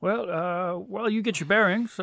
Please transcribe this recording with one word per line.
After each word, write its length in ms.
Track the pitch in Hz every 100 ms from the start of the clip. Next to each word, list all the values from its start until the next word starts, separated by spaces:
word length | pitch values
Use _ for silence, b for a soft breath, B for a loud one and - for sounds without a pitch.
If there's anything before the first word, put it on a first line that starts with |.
Well, 280 | 175 233 196
uh, 440 | 165 180 175 180 180
while 300 | 190 208 226
you 140 | 220
get 180 | 220 190
your 60 | 151
bearings, 520 | 208 202 208 233
uh, 40 | -